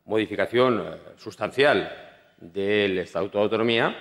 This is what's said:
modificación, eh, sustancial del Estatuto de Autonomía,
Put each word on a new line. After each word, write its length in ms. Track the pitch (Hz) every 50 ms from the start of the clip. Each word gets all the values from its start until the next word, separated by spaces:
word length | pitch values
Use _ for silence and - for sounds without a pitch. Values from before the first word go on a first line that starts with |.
| _
modificación, 720 | - 104 110 107 92 104 95 98 90 - 120 127 131 117 101 87
eh, 120 | 80 80 82 - - -
sustancial 760 | - - 110 - - 110 98 - 127 139 147 127 98 82 - - - - - - - _ _ _ _
del 600 | - 85 85 98 98 101 104 104 101 98 95 90
Estatuto 380 | 87 - - 82 92 101 - 101
de 60 | 104
Autonomía, 500 | 104 113 107 113 120 117 113 131 180 226 -